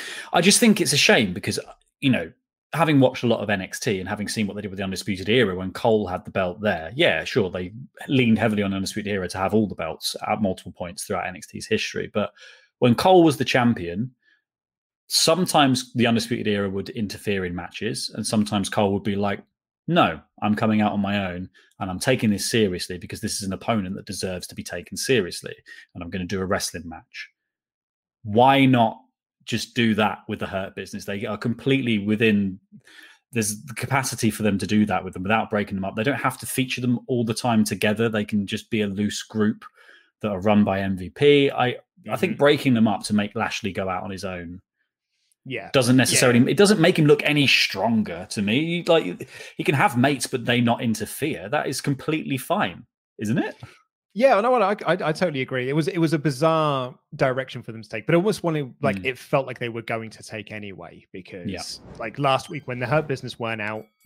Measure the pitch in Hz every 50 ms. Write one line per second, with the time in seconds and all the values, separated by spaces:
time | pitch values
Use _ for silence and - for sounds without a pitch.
0 | - - - - - - - 175 165 202 - - 240 220 202 - - 135 147 135
1 | - - 226 170 110 90 87 98 - 110 95 - - - - _ _ _ _ _
2 | 147 135 113 90 82 80 - _ _ _ _ _ _ _ - 147 165 160 151 135
3 | 127 - - - - 117 113 104 104 101 104 98 92 - - - - 127 101 92
4 | 90 92 104 101 101 101 - 117 107 92 95 104 101 95 95 98 98 95 92 -
5 | - 110 95 90 92 101 113 131 113 95 90 92 95 92 - - - 117 110 107
6 | 101 90 90 92 - - - 101 92 90 87 - 101 104 92 80 80 82 117 143
7 | 170 127 85 78 - - - 127 98 90 87 90 90 92 107 123 139 - _ -
8 | - - 143 127 123 117 110 101 113 113 107 104 101 95 98 95 95 - - 107
9 | 98 98 104 95 90 87 - 95 95 92 101 110 107 90 90 - 85 80 - -
10 | - - - - - 104 107 107 107 92 90 - - 90 - - 92 85 - -
11 | - - 98 87 92 92 92 78 - - - 101 - - 110 104 - - - 101
12 | 98 104 - 107 101 - - - - - - _ _ _ _ _ 127 123 117 -
13 | - 190 190 180 165 160 131 - 123 - - 131 120 120 110 - 87 85 87 98
14 | 127 131 - _ _ _ _ _ _ _ _ _ _ _ _ _ _ _ _ _
15 | _ - - - - 165 165 175 180 - - 156 143 131 127 123 - - - 120
16 | 117 120 117 110 - - 123 110 104 107 104 101 101 98 95 98 95 - - 117
17 | 107 98 - - - 107 101 95 92 87 87 85 87 - - - 101 117 131 -
18 | - - - - 104 - 117 107 104 - 107 101 95 - - 110 104 98 101 98
19 | - 107 98 98 101 101 101 - - _ _ _ _ _ _ _ _ - 170 175
20 | 123 87 80 78 - _ _ - 104 104 107 - 120 110 107 107 104 101 - 101
21 | 98 98 101 101 98 90 87 90 92 - _ _ _ _ _ - 110 95 90 90
22 | - 135 131 - 123 107 98 90 - - - 113 107 95 90 87 - - 90 82
23 | - - 101 - 110 104 - - 101 95 92 92 - 120 117 107 92 90 98 98
24 | - - 98 - 104 92 92 90 - - - - - - 90 87 - - 98 -
25 | - - 131 113 90 85 - - - - - - _ - - - - _ _ 90
26 | 87 87 95 95 90 87 104 95 92 90 98 90 - - - 87 85 82 80 -
27 | - _ - - - - _ _ _ _ _ _ _ _ _ _ _ _ _ _
28 | _ _ _ _ - 104 101 117 123 135 139 139 135 131 127 120 113 110 - -
29 | _ _ _ _ _ _ _ _ _ - 117 110 - - _ 120 117 113 107 104
30 | 107 98 - - - - 104 98 101 80 98 95 98 - - - 95 - - 98
31 | - 101 101 101 110 110 104 98 - 120 110 - - 135 135 135 123 120 110 104
32 | 98 104 107 104 113 110 104 101 101 95 92 - _ _ - - _ _ - -
33 | - - _ _ _ _ - 117 107 104 104 107 - 139 117 - 127 - 135 139
34 | 131 - 123 - 117 110 - - 107 104 98 92 104 87 104 107 107 98 92 87
35 | 90 92 - 92 92 98 110 113 107 - - 104 101 - 101 95 95 95 - 110
36 | 110 143 131 110 - 131 - - 120 - - 139 127 127 - 123 127 123 123 113
37 | - - 131 120 117 113 107 - - 123 113 110 104 - 107 90 107 104 107 104
38 | 113 117 110 107 104 - 110 104 98 95 110 104 - _ 117 107 104 101 95 104
39 | 104 101 - - - - - 107 104 107 107 - - - _ _ - - - _
40 | _ _ _ _ - 107 101 90 92 107 104 104 101 101 95 98 98 98 95 90
41 | 92 90 - - 143 147 143 143 139 139 - - 127 123 117 - - _ _ _
42 | - 107 127 - 190 170 147 - 143 147 151 139 - 139 120 110 113 110 98 87
43 | - - 107 104 101 104 - 113 101 92 - - - 95 82 104 95 92 90 92
44 | 98 101 95 90 95 92 92 87 87 85 90 92 - _ _ _ _ _ _ _
45 | _ _ _ _ _ _ _ _ _ 135 123 110 92 - - 139 120 120 127 131
46 | 120 - 131 - 143 123 120 120 131 - 139 196 208 190 214 - 160 180 175 165
47 | 151 143 147 - - 147 147 147 135 110 - - - - - - 101 117 113 110
48 | 101 90 85 85 92 - - 110 98 104 110 143 160 165 170 175 160 175 165 160
49 | - 90 - - - - - - - - - - 160 185 156 131 208 - 120 123
50 | 127 147 143 123 - - 135 117 113 123 120 123 120 117 117 117 127 113 107 -
51 | 104 - - - 143 160 110 82 92 110 147 151 135 151 131 - - 151 139 135
52 | - 156 160 156 147 147 139 127 - - 170 208 143 95 85 - - _ _ _
53 | _ _ _ - 110 104 127 190 392 - - - - - - _ _ _ _ _
54 | _ _ _ 196 262 269 226 190 220 254 254 240 196 190 208 208 - 156 170 190
55 | 185 156 156 - 185 170 147 131 127 - 135 127 123 131 147 160 151 180 185 170
56 | 165 151 165 151 135 156 127 123 160 160 160 160 156 147 139 135 123 127 127 _
57 | _ _ 156 139 143 131 123 131 131 - - 123 - - 110 113 107 - - 110
58 | - - 165 170 185 220 190 - - 170 156 151 139 120 - _ 143 135 98 95
59 | 90 131 123 - - - 151 139 131 127 123 - 123 117 113 117 98 - 117 113
60 | 113 110 - - - - 110 107 98 - 107 107 104 98 92 92 85 - 82 85
61 | _ _ - 95 90 - 107 92 87 98 90 87 - - - - - - - -
62 | 113 110 - 139 143 135 135 - - - 156 139 - 131 123 123 127 117 151 156
63 | 156 147 135 - 131 117 - - 117 113 113 107 104 107 110 110 - - _ _
64 | _